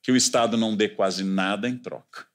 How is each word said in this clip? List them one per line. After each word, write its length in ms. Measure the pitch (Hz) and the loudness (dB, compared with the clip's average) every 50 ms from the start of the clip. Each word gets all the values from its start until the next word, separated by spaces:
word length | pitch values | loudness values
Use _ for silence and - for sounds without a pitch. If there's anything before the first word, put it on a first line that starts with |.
| _ | _
que 100 | - 127 | 2 2
o 40 | |
Estado 400 | 127 123 - - 127 117 113 110 | 4 2 2 2 2 2 2 2
não 200 | 113 113 113 110 | 0 0 0 2
dê 120 | 101 107 101 | 0 0 0
quase 360 | - - 98 95 92 92 95 | 2 0 0 0 0 -2 -2
nada 440 | 98 95 95 92 95 101 101 107 127 | -2 0 0 0 0 -2 -2 -2 -4
em 80 | 127 | -4
troca 500 | 123 - - - 64 _ _ - - - _ | -6 -8 -12 -14 -14 _ _ -20 -20 -20 _